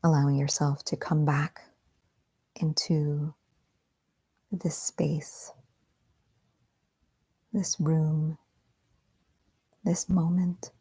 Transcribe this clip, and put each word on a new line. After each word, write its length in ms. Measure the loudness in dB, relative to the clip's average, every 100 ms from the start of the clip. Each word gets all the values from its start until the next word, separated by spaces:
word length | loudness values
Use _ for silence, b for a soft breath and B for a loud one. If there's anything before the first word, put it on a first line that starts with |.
Allowing 320 | 4 4 4 2
yourself 480 | 0 0 0 0 -4
to 100 | -6
come 280 | -2 2 2
back 360 | 2 -2 -6 -20 _ _ _ _ _ _ _ _ -4
into 720 | -2 -2 0 0 2 0 -4 -8 _ _ _ _ _ _ _ _ _ _ _
this 240 | -4 -4 -2
space, 720 | -6 -2 -2 -2 -6 -14 -16 -18 -20 _ _ _ _ _ _ _ _ _ _ _ _ _ _ _ _ _ _
this 260 | -4 -2 -2
room, 580 | 2 2 2 0 -2 -4 _ _ _ _ _ _ _ _ _ _ _ _ _ _
this 240 | -2 -2 0
moment. 600 | 2 2 2 0 -4 -12 _